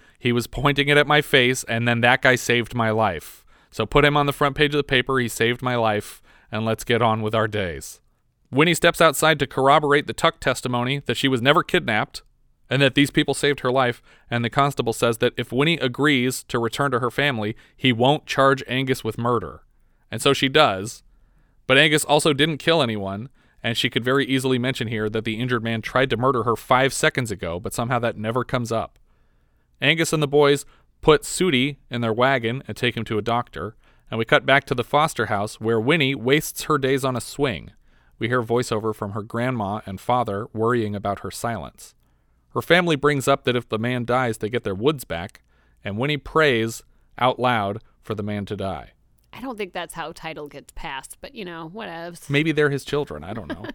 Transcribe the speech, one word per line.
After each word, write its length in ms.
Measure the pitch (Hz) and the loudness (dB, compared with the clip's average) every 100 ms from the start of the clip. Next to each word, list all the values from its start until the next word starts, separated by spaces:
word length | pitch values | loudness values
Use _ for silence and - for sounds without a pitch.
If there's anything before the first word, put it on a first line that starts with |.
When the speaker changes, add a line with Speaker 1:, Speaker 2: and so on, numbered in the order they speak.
| _ _ | _ _
Speaker 1:
He 140 | 123 | -2
was 140 | 120 117 | 0 -2
pointing 420 | - 143 139 143 | -2 0 2 4
it 80 | 147 | 4
at 100 | 143 | 6
my 140 | 151 | 2
face, 440 | - 139 123 131 | 4 4 4 0
and 220 | - 117 120 | -2 -2 0
then 140 | 117 | 2
that 220 | 120 131 | 4 4
guy 140 | 135 123 | 4 2
saved 380 | - 120 110 | 2 0 0
my 160 | 123 113 | -2 0
life. 540 | 110 107 80 - - _ _ _ | 2 0 -2 -10 -20 _ _ _
So 140 | - | -8
put 200 | 107 147 147 | 0 4 4
him 100 | 147 | 4
on 80 | 143 | 0
the 60 | |
front 240 | - 143 139 | 0 -2 2
page 160 | 147 | 0
of 40 | 147 | 2
the 60 | |
paper. 340 | 139 131 123 131 | 0 0 2 -2
He 100 | 120 | -2
saved 320 | - 117 120 | 0 0 0
my 160 | 127 123 | -2 0
life, 460 | 110 104 - - _ _ - | 0 0 -4 -16 _ _ -10
and 140 | 110 | -6
let's 200 | 110 110 | -2 -4
get 180 | - 117 | 0 2
on 180 | 117 110 | 2 0
with 140 | 107 | 0
our 140 | 110 110 | 0 -2
days. 520 | 104 92 71 - - _ _ _ _ - | -2 -6 -8 -14 -20 _ _ _ _ -6
Winnie 240 | 127 160 | 2 2
steps 260 | 160 170 - | 4 2 4
outside 380 | 165 - 156 151 | 2 4 2 2
to 60 | 139 | -2
corroborate 580 | - 135 151 147 143 - | 2 4 4 4 2 0
the 60 | |
Tuck 260 | - 165 - | 0 0 0
testimony 600 | 143 127 123 120 123 143 - | -4 -2 -2 -2 -2 -4 -4
that 100 | 117 | -2
she 100 | 135 | 0
was 140 | 127 | 2
never 200 | 127 160 | 4 2
kidnapped 580 | - 180 101 107 - - _ _ _ _ - | 2 -2 0 -2 -2 -8 _ _ _ _ -4
and 100 | 127 | 2
that 140 | 139 | 2
these 160 | 143 143 | 4 2
people 240 | - 147 | 2 0
saved 260 | 135 147 139 | 0 0 0
her 100 | 127 | 0
life, 300 | 131 123 120 _ _ - | 2 0 -2 _ _ -6
and 120 | 120 | -4
the 40 | 117 | -2
constable 420 | - 143 135 120 | 2 2 2 -2
says 240 | 113 120 113 | 2 0 2
that 160 | 123 - | -2 -2
if 160 | 120 | -4
Winnie 240 | 120 151 160 | 0 2 2
agrees 640 | 127 123 147 135 127 - | -2 0 2 2 0 -4
to 140 | - 123 | -4 -4
return 320 | 117 - 139 | -2 -2 -2
to 60 | 123 | 0
her 100 | 123 | -2
family, 440 | - 143 117 104 - - - | -2 -2 0 -4 -6 -14 -2
he 160 | 131 | 0
won't 320 | 113 127 151 - | 4 4 2 -2
charge 360 | - 135 135 - | 2 2 2 -2
Angus 380 | 127 131 127 | -4 -2 -4
with 140 | 113 107 | -4 -4
murder. 460 | 117 117 80 71 _ _ _ _ - | -2 -2 -4 -16 _ _ _ _ -12
And 120 | 110 | 0
so 100 | 143 | 2
she 160 | 135 135 | 2 2
does, 540 | 143 139 95 110 - _ _ _ _ _ _ - | 4 4 2 -6 -10 _ _ _ _ _ _ 2
but 100 | 131 | 4
Angus 280 | 156 151 - | 6 4 2
also 260 | 147 170 | 4 4
didn't 240 | 139 156 143 | 2 0 0
kill 220 | - 165 | 0 2
anyone, 480 | 120 107 98 98 123 _ _ _ | 2 -2 -6 -8 -10 _ _ _
and 140 | 113 117 | -6 -2
she 140 | 127 | -2
could 120 | 127 | 0
very 200 | 120 139 | 0 0
easily 340 | 127 131 131 127 | 2 0 0 0
mention 300 | 127 135 117 | -2 -4 -4
here 220 | 113 107 | -4 -4
that 140 | 110 110 | -4 -4
the 120 | 110 | -4
injured 220 | 127 123 | -2 -2
man 200 | 113 113 | -2 -6
tried 260 | - 127 135 | -2 0 0
to 60 | 113 | 2
murder 280 | 131 131 | 0 0
her 120 | 110 110 | 0 -2
five 380 | - 127 135 | 2 2 2
seconds 360 | - 156 143 117 | 2 0 0 -4
ago, 300 | 92 120 90 | -6 -6 -6
but 140 | 110 | -6
somehow 240 | - 120 123 | -6 -2 -2
that 180 | 117 107 | -2 -4
never 280 | 110 120 | -4 -2
comes 280 | 120 127 113 | -2 -4 -2
up. 260 | 113 87 _ _ _ _ _ _ _ _ - | -4 -6 _ _ _ _ _ _ _ _ -2
Angus 300 | 131 160 156 | 2 2 2
and 100 | 156 | 0
the 60 | 143 | 2
boys 360 | 143 143 143 - _ _ _ | 4 6 4 0 _ _ _
put 200 | - 151 | 4 4
Sudi 540 | - - 180 131 139 143 - | 2 -2 2 2 0 -4 -10
in 100 | 123 | -4
their 120 | 117 | -2
wagon 480 | 107 127 135 113 127 - | 2 2 2 -2 -6 -8
and 100 | 110 | -4
take 200 | 120 117 | -2 -2
him 80 | |
to 140 | 110 107 | -4 -4
a 40 | |
doctor, 540 | 101 117 - - 98 - _ _ - | -2 -2 -4 -10 -12 -12 _ _ -10
and 80 | 113 | -4
we 60 | |
cut 220 | 113 147 127 | 2 2 4
back 180 | 135 - | 2 2
to 80 | |
the 100 | 123 | -4
Foster 420 | - 147 160 - 107 | 0 2 0 0 -2
house 340 | 104 107 - | -2 -4 -4
where 200 | 110 113 | 0 0
Winnie 340 | 117 165 135 | 2 2 2
wastes 480 | 139 117 151 - - | 0 2 2 0 -8
her 140 | - 147 | -2 0
days 260 | 131 135 | 2 0
on 120 | 131 123 | 0 -4
a 40 | |
swing. 520 | - - 139 85 57 - _ _ _ - | -6 -4 -2 -4 -10 -20 _ _ _ -8
We 100 | 113 | -2
hear 140 | 127 | -2
voiceover 520 | 113 117 127 110 110 | 0 0 0 -2 -2
from 180 | 107 104 | -4 -6
her 100 | 104 | -8
grandma 580 | 104 117 123 123 98 107 | -6 -4 -4 -2 -4 -6
and 160 | - 95 | -8 -10
father 460 | - 123 113 101 113 | -2 -2 0 -4 -6
worrying 400 | 110 110 120 107 | -2 0 0 -2
about 260 | 104 101 98 | -4 -4 -6
her 100 | 98 | -8
silence. 640 | - 120 107 65 _ - _ _ _ _ _ _ | -8 -6 -6 -10 _ -20 _ _ _ _ _ _
Her 80 | 123 | -6
family 340 | - 180 175 147 | 2 2 4 2
brings 320 | 143 143 135 | 2 0 0
up 160 | 139 | 0
that 120 | - 123 | 2 -2
if 120 | - | -2
the 100 | 110 | -4
man 260 | 120 127 | -2 -4
dies, 340 | 117 123 123 110 | -2 -2 -2 -4
they 100 | 107 | -4
get 160 | 120 | -4
their 100 | 104 | -6
woods 300 | 98 127 147 | -2 -2 -2
back, 380 | - 85 87 - _ _ _ _ | -6 -8 -8 -14 _ _ _ _
and 140 | 104 101 | -8 -4
Winnie 180 | 139 147 | -2 -4
prays 640 | - 160 151 117 113 113 _ _ _ - | -2 2 4 4 0 -6 _ _ _ -2
out 200 | 127 - | 0 0
loud 440 | 123 117 101 110 _ _ | 0 0 -2 -6 _ _
for 140 | - | -10
the 80 | 107 | -8
man 220 | 104 104 98 | -6 -6 -6
to 100 | 101 | -6
die. 360 | 98 78 58 _ _ _ _ | -6 -8 -12 _ _ _ _
Speaker 2:
I 80 | - | -14
don't 180 | 262 214 | -12 -10
think 140 | 190 | -10
that's 220 | 180 165 | -10 -12
how 180 | - 156 | -10 -12
title 340 | 170 160 160 147 | -10 -12 -12 -14
gets 260 | 143 - - | -16 -18 -14
passed, 400 | 165 135 - - | -12 -12 -14 -18
but, 140 | - | -18
you 100 | - | -14
know, 260 | 180 165 160 | -14 -12 -14
whatevs. 560 | 208 202 165 170 170 - | -14 -12 -12 -14 -14 -2
Speaker 1:
Maybe 220 | 143 160 | 0 0
they're 180 | 151 147 | 2 0
his 140 | 139 | 0
children. 400 | - 151 143 76 | -4 -4 -4 -10
I 80 | 85 | -12
don't 140 | 107 73 | -12 -10
know. 160 | 87 302 | -12 -12